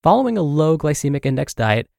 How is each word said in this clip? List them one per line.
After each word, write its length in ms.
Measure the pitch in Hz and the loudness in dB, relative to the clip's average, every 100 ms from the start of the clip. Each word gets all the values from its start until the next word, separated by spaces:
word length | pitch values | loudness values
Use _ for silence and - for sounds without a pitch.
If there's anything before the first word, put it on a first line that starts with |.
Following 340 | 165 220 262 220 | 4 2 2 -2
a 60 | |
low 340 | 151 147 156 160 | -2 0 2 2
glycemic 480 | 151 143 143 143 139 | 0 -2 -2 -2 -2
index 280 | 131 139 | -2 -4
diet 360 | - 107 107 117 | -4 0 0 -4